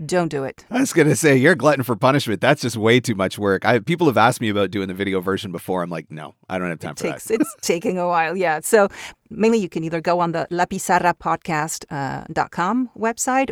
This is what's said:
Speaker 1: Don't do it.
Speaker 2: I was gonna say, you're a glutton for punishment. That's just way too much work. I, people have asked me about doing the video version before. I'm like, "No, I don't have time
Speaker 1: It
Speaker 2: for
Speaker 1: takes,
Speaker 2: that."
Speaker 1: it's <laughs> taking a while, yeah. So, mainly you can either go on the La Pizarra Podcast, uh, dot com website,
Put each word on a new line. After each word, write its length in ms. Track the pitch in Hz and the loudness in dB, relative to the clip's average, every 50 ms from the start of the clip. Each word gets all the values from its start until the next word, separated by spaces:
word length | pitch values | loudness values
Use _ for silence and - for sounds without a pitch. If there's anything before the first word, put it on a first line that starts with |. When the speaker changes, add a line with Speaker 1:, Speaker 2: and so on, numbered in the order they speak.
| 156 | -6
Speaker 1:
Don't 220 | 143 185 180 170 | -2 0 0 0
do 160 | 156 156 139 135 | 0 -2 -4 -6
it. 220 | 131 - - - _ | -6 -10 -14 -14 _
Speaker 2:
I 120 | 220 254 | -2 -2
was 120 | 277 - - | 0 2 4
gonna 220 | 165 147 151 127 | 4 4 4 4
say, 200 | 110 160 147 135 | 4 4 4 6
you're 180 | 127 127 165 185 | 6 6 6 4
a 20 | |
glutton 280 | 117 123 151 143 135 120 | 4 4 2 2 2 0
for 120 | - 117 | -2 -2
punishment. 460 | 95 127 127 143 143 - 117 101 85 | 2 2 4 4 2 0 0 -2 0
That's 200 | - 127 147 - | 2 2 2 2
just 160 | - 120 - | 0 -4 -4
way 220 | 110 104 113 120 127 | 0 4 4 4 4
too 160 | 120 127 104 | 4 0 -2
much 240 | 95 95 92 - - | -2 -2 -2 -2 -2
work. 260 | 104 101 95 87 - | 0 0 0 2 2
I, 140 | 107 123 113 | 2 2 2
people 260 | 98 - 175 175 175 | 0 -2 -2 2 2
have 120 | 147 107 | 2 4
asked 220 | 107 110 123 123 - | 4 4 4 2 0
me 100 | 123 107 | -2 -2
about 200 | 101 101 101 92 | 0 0 0 0
doing 180 | 87 101 95 | -2 -4 -6
the 60 | 95 90 | -6 -4
video 260 | 92 101 101 95 95 | -4 -4 -2 -2 -2
version 320 | 87 95 98 95 107 98 | 0 -2 -2 -2 -4 -8
before. 300 | 85 85 - - 92 90 | -10 -10 -6 -4 -4 -4
I'm 80 | 87 87 | -4 -4
like, 220 | 87 80 76 _ | -8 -10 -10 _
"No, 240 | 78 78 73 71 - _ _ | -14 -14 -14 -16 -18 _ _
I 120 | - 92 92 | -10 -8 -6
don't 100 | 90 87 | -6 -6
have 100 | 82 78 | -6 -8
time 120 | - 85 | -10 -12
Speaker 1:
It 80 | 73 - | -10 -8
Speaker 2:
for 40 | - | -8
Speaker 1:
takes, 180 | 82 69 65 - | -8 -8 -8 -6
Speaker 2:
that." 160 | - 220 226 | -4 -2 -2
Speaker 1:
it's 140 | 208 - - | -2 -4 -4
<laughs> 40 | - | -6
taking 360 | - - 170 170 - 240 185 | -4 -2 -2 -2 -2 -4 -4
a 100 | 180 175 | -2 -2
while, 300 | 175 175 165 160 160 175 | 0 0 0 0 -2 -2
yeah. 220 | 196 175 165 151 156 | -2 -2 -2 -2 -2
So, 300 | - - 233 214 202 196 - - - - - _ _ _ | 0 2 4 4 4 4 0 -8 -16 -16 -18 _ _ _
mainly 280 | - 170 214 226 233 | -4 0 2 2 2
you 120 | 226 190 165 | 2 0 -2
can 140 | - 175 160 | -6 -6 -6
either 180 | 165 170 165 | -4 -6 -4
go 180 | 156 180 170 175 | 0 0 0 2
on 120 | 175 170 | 0 0
the 160 | 165 165 143 - | -2 -4 -4 -4
La 160 | 180 175 180 | -2 -2 -2
Pizarra 480 | - 196 185 - - 180 180 175 175 165 | -2 -4 -6 0 0 2 4 4 2 0
Podcast, 720 | - - 170 165 - - - 160 151 151 160 - - - - | 0 -2 -4 -4 -2 -2 -4 -4 -2 -2 -4 -6 -10 -10 -10
uh, 340 | 156 139 139 131 135 139 - - | -8 -6 -6 -6 -6 -8 -10 -6
dot 200 | 151 147 139 - | -2 -2 -2 -2
com 380 | - - 170 190 226 254 254 226 - | -2 -2 -2 0 0 0 -2 -4 -4
website, 540 | - 214 226 233 - - 262 254 269 269 - | -4 -4 -4 -2 -2 -4 -2 0 0 0 -2